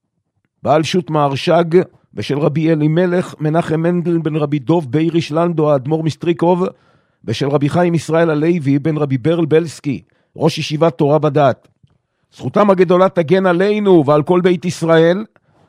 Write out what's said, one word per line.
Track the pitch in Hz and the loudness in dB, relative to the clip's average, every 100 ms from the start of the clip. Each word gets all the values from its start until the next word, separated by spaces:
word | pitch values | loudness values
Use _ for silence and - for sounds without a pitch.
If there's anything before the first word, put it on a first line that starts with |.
| _ _ _ _ _ _ | _ _ _ _ _ _
בעל | 120 156 | 0 0
שו"ת | 156 185 160 | 2 -2 -2
מהרש"ג, | 156 143 135 - 165 170 175 - _ _ | -2 0 -2 0 0 4 2 0 _ _
ושל | - 110 143 | -12 -6 -2
רבי | 156 143 156 | -2 0 0
אלימלך | 156 156 160 180 180 180 - | 0 0 0 0 -2 -4 -6
מנחם | 151 165 160 160 | -2 -2 -2 -2
מנדל | 170 175 170 170 | 0 -2 -2 -2
בן | 160 151 | -2 -4
רבי | 147 147 | -2 -4
דוב | 117 175 135 | 0 -2 -2
בייריש | 156 165 165 - | -2 0 -2 -2
לנדו, | 156 175 160 151 | -2 -2 0 0
האדמו"ר | 143 127 160 | 0 0 -2
מסטריקוב, | 160 - 165 170 165 180 190 - _ _ _ _ - | -2 -4 -4 0 0 0 -2 -8 _ _ _ _ -8
ושל | 113 139 | -4 -2
רבי | 143 139 | 0 0
חיים | 165 180 | 0 0
ישראל | 165 - 160 165 | -2 -2 0 0
הלוי | 151 160 180 139 143 | 0 0 0 0 -2
בן | 165 151 | -2 -4
רבי | 143 131 | -2 -2
ברל | 156 170 156 | -2 -2 2
בלסקי, | 156 170 - 143 113 - _ _ - | 0 0 -8 -8 -8 -12 _ _ -4
ראש | 165 - | -2 -2
ישיבת | - 151 165 - | -6 0 0 2
תורה | 143 151 | 0 2
בדת. | 151 143 139 - _ _ _ _ _ _ _ - | 0 2 0 0 _ _ _ _ _ _ _ -12
זכותם | 123 196 202 | -4 0 2
הגדולה | 185 175 180 190 | 4 2 4 2
תגן | 180 147 190 190 | 0 0 2 2
עלינו | 175 202 214 202 175 135 | 2 0 0 4 4 4
ועל | 151 | 2
כל | 143 180 | 2 0
בית | 180 180 | 2 0
ישראל, | 180 - 165 165 165 190 220 _ _ _ | -4 -4 2 4 4 0 -6 _ _ _